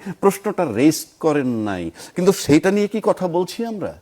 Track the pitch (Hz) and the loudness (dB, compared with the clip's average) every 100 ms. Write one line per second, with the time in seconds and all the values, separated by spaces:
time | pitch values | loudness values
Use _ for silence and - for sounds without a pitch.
0 | 196 - 196 - 214 190 165 104 151 151 | -10 -2 0 0 -4 -2 -2 4 4 2
1 | - - 160 147 127 113 107 92 85 - | -6 -4 0 0 0 -2 -2 -4 -6 -10
2 | - - 180 - - 151 190 202 202 220 | -10 -2 2 2 4 4 4 0 0 -2
3 | 208 - 185 170 180 - 233 208 120 78 | -2 -2 -2 -2 -2 -6 -8 -6 -8 -10